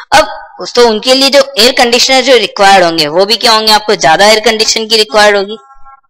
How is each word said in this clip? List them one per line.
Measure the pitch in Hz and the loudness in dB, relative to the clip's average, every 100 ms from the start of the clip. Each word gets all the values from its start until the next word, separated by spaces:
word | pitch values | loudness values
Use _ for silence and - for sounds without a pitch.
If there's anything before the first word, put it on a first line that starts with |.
| - | -4
अब | 208 202 - - - 185 240 | -2 -2 -6 -18 -16 -6 0
तो | 240 | 0
उनके | 214 247 | 0 -2
लिए | 262 269 | 0 2
जो | 277 269 208 | 0 0 0
air | 240 | 0
conditioner | 262 240 240 254 262 | 0 0 0 0 0
जो | 240 233 | 2 2
required | 196 - 196 196 | 0 0 4 4
होंगे | 170 165 147 | 2 -2 -2
वो | 165 196 | 0 0
भी | 226 | 0
क्या | 240 | 0
होंगे? | 220 220 | 0 0
आपको | 214 226 196 | -2 0 0
ज्यादा | 165 160 208 | 2 2 2
एयर | 214 | 2
condition | 226 220 214 226 220 | 0 -4 -4 -4 -2
की | 220 | -4
required | 214 214 208 202 | 0 2 2 2
होगी, | 196 220 269 269 - - - | -2 -10 -18 -20 -20 -20 -4